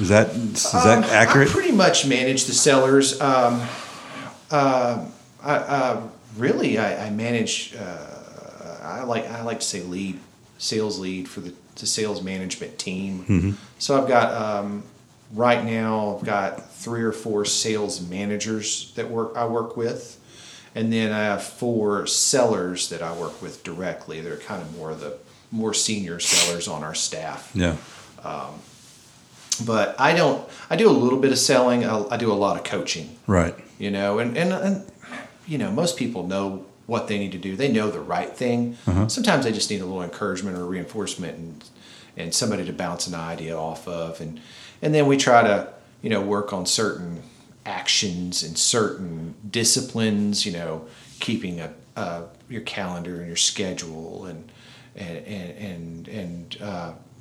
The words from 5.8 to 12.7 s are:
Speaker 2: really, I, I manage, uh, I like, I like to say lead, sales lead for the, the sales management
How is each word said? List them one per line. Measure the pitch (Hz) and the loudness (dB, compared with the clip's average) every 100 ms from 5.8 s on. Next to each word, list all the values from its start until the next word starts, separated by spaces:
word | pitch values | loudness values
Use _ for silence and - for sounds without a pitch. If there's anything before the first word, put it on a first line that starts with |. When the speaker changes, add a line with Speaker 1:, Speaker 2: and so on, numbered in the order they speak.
| 127 110 113 - - 110 | 2 0 -6 -14 -14 -2
Speaker 2:
really, | 135 294 165 107 | 0 2 2 2
I, | 104 - 107 | 0 -2 -4
I | |
manage, | 104 117 120 104 - - 113 | -2 0 0 0 -2 -6 -10
uh, | 95 82 73 73 73 73 - - 82 82 | -10 -10 -12 -14 -16 -18 -16 -16 -14 -12
I | 80 101 | -10 -6
like, | 123 113 - | -2 -2 -4
I | 117 | -6
like | 117 110 | -6 -4
to | - | -4
say | 101 | -6
lead, | 90 90 98 87 - - - - | -6 -6 -6 -8 -14 -20 -20 -10
sales | - 110 107 92 | -4 -2 -2 -2
lead | 95 92 90 | -6 -6 -8
for | - | -10
the, | 87 - - - | -12 -14 -20 -8
the | 107 | -4
sales | - 107 95 | -2 -2 -2
management | 92 95 92 - 85 | -4 -6 -6 -8 -10